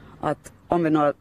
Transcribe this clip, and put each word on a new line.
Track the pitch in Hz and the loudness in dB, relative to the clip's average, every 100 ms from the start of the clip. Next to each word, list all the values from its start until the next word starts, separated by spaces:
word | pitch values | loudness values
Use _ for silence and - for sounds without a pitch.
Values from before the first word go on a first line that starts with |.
| - - | -20 -8
att | 151 147 - - - | -8 -8 -12 -20 -2
om | 170 | 0
vi | 160 | 2
nu | 156 | 2
har | 147 - | 0 -2